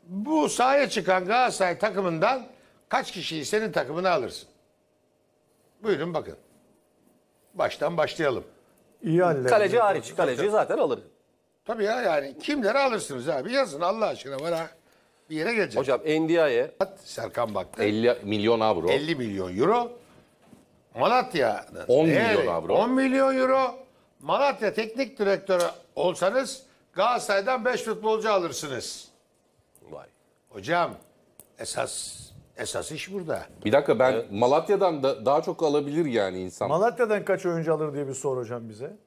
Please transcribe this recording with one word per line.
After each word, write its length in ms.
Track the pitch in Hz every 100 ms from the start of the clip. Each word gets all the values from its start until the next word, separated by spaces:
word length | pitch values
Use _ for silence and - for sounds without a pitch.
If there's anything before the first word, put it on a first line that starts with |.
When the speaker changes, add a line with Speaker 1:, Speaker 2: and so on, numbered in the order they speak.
| 170
Speaker 1:
Bu 420 | 190 226 311 269
sahaya 400 | - 254 277 254
çıkan 360 | 214 175 185 180
Galatasaray 520 | 233 247 - 185 170
takımından 680 | 214 185 185 165 196 262 220 - _ _ _
kaç 220 | 240 233
kişiyi 340 | 190 143 160 135
senin 260 | 214 220
takımına 400 | 170 127 156 185
alırsın?" 380 | 165 110 - - _ _ _ _ _ _ _ _ _ _ _ _ _
Buyurun 300 | 214 160 165
bakın. 220 | 156 95 78 _ _ _ _ _ _ _ _ _ _ _
Baştan 440 | 185 127 - 151 170
başlayalım. 460 | 147 - 151 110 - _ _ _ _ _
Speaker 2:
İyi 180 | 190 165
hallerini 240 | 180 147 123
Speaker 3:
Kaleci 320 | 226 196 233
hariç. 260 | 208 165 -
Speaker 2:
Tabii, 80 | -
Speaker 3:
Kaleciyi 200 | 160 123
Speaker 2:
tabii. 140 | 190
Speaker 3:
zaten 260 | 208 147 202
alır. 220 | 170 117 - _ _ _ _ _ -
Speaker 1:
Tabii 180 | 226
ya, 180 | 202 247
yani 360 | 220 156 139 135
kimleri 400 | - 294 202 254
alırsınız 500 | 277 214 - 135 127
abi? 240 | 147 156
Yazın 280 | 262 254 143
Allah 240 | 175 220 202
aşkına 340 | 123 135 139
bana. 280 | 156 165 165 - _ _ _ _ _
Bir 60 | 156
yere 180 | 170
gelecek. 260 | 226 170 117
Speaker 3:
Hocam, 180 | 135 123
Ndiaye. 680 | 156 156 160 170 156 117 143 - 196 -
Speaker 1:
Serkan 520 | - - 110 - 117 101
baktı. 280 | 87 -
Speaker 4:
Elli 340 | 104 107 117 120
milyon 360 | 101 107 107 113
avro. 300 | 110 92 82
Speaker 1:
Elli 260 | 139 156 151
milyon 420 | 117 98 92 92
euro. 340 | 151 240 240 240 - - _ _ _ - _ _ _ 113
Malatya'nın 840 | 151 247 - 165 120 101 - 87 87
Speaker 4:
On 180 | 127 160
milyon 160 | 175
Speaker 1:
değeri 260 | 226 202 131
Speaker 4:
avro. 240 | 82 - 139
Speaker 1:
on 140 | 233
milyon 460 | 262 269 262 269 262
euro. 380 | 262 269 262 240 - _ _ _
Malatya 540 | 139 220 277 - 208
teknik 460 | 208 220 233 262 -
direktörü 440 | 196 190 190 180 170 - - -
olsanız 680 | 165 170 180 247 262 - - _ _
Galatasaray'dan 720 | - 220 240 - 196 196 254 226
beş 160 | 220
futbolcu 480 | - 214 214 220 220
alırsınız. 760 | 202 165 120 151 127 - - - _ _ _ _ _ _ _ -
Speaker 3:
Vay. 160 | 73 - _ _ _ _
Speaker 1:
Hocam, 420 | 104 98 175 156 - _ _ _ _ - -
esas, 600 | 113 - 123 - - - - - - -
esas 340 | 120 - -
iş 220 | 156 -
burada. 320 | 196 165 110 - - 104
Speaker 4:
Bir 60 |
dakika, 280 | 139 143 123
ben 140 | 127
Speaker 3:
Evet. 120 | 113 117
Speaker 4:
Malatya'dan 720 | 98 123 147 165 196 185 156
da 220 | 135 131 110
daha 160 | 147
çok 220 | 165 165
alabilir 420 | 160 147 143 151 160
yani 340 | 117 95 92
insan. 280 | 92 - 101
Speaker 2:
Malatya'dan 560 | 156 226 233 226 208 170
kaç 200 | 185 185
oyuncu 280 | 165 160
alır 200 | 156 156
diye 140 | 139 139
bir 60 |
sor 240 | 127 147 127
hocam 320 | 117 120 113
bize. 220 | 107 135 208